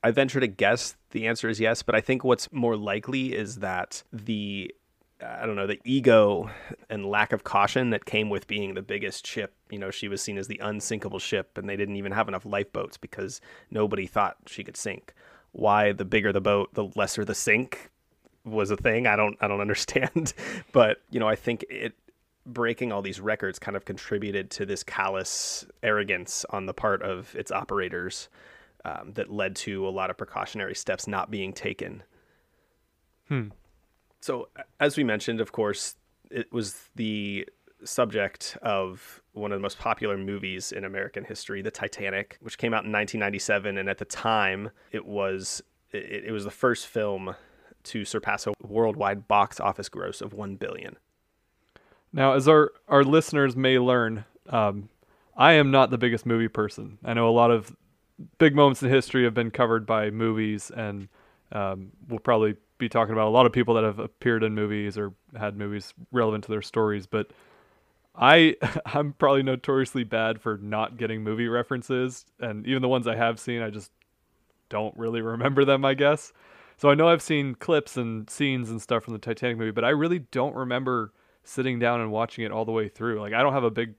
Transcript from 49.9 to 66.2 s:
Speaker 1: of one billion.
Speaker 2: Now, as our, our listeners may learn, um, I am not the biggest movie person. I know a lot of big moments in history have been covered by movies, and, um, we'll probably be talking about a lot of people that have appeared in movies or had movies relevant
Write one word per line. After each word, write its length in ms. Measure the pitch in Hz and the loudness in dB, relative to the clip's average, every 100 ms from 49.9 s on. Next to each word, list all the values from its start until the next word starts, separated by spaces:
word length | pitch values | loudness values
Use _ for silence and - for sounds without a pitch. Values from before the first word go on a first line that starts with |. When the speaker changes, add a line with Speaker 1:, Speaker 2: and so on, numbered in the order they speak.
| - 92 - | -8 -10 -8
Speaker 1:
of 120 | - | -12
one 220 | 101 101 | -10 -10
billion. 420 | 98 101 95 - - _ _ _ _ _ _ _ _ _ _ _ | -8 -8 -8 -12 -18 _ _ _ _ _ _ _ _ _ _ _
Speaker 2:
Now, 220 | 156 135 | 2 4
as 120 | 135 135 | 4 8
our, 260 | 156 143 - _ | 8 6 0 _
our 140 | 143 | 6
listeners 540 | 139 156 156 151 139 123 | 8 6 4 2 2 2
may 220 | 131 131 | 4 4
learn, 440 | 123 123 113 110 104 _ - | 4 2 2 -4 -12 _ -4
um, 420 | 120 104 101 104 _ _ _ _ - | 0 0 0 -12 _ _ _ _ 6
I 180 | 139 | 8
am 180 | 160 139 | 8 8
not 180 | 135 131 | 6 6
the 80 | 127 | 4
biggest 260 | 123 113 | 2 0
movie 240 | - 113 113 | 0 2 0
person. 500 | - 107 - 104 101 | -2 -4 -4 -14 -12
I 100 | 123 | -4
know 140 | 117 117 | 2 4
a 20 | |
lot 200 | 117 117 | 6 6
of 260 | 117 107 - _ _ _ _ - _ | 4 0 -18 _ _ _ _ -20 _
big 160 | 160 | 6
moments 280 | 143 143 127 | 10 8 8
in 60 | 131 | 4
history 360 | 135 - 131 | 4 4 2
have 100 | 120 | 2
been 160 | 113 113 | 2 -2
covered 340 | - 120 113 | 2 2 2
by 240 | 104 110 107 | 2 0 0
movies, 600 | 107 113 110 110 104 - | 0 0 0 -2 -4 -8
and, 340 | - 110 101 98 _ _ _ _ | -8 -6 -8 -12 _ _ _ _
um, 400 | 107 98 95 95 - - | -4 -4 -4 -10 -18 -10
we'll 100 | 113 | -6
probably 380 | - 113 107 104 _ _ | 2 4 4 0 _ _
be 100 | 117 | -2
talking 240 | 120 110 | 2 2
about 160 | 110 110 | 2 4
a 20 | |
lot 140 | 113 | 8
of 80 | 123 | 8
people 220 | 123 113 | 6 4
that 100 | 113 | 4
have 140 | 110 104 | 2 -2
appeared 440 | 110 _ 123 113 | -10 _ 0 2
in 120 | 110 | 0
movies 420 | 107 104 104 104 101 | 0 -2 -2 -4 -4
or 160 | 104 92 _ 117 | -8 -8 _ -8
had 200 | 107 101 | -8 -6
movies 340 | 101 104 98 - - | -6 -8 -10 -18 -6
relevant 320 | 123 | 0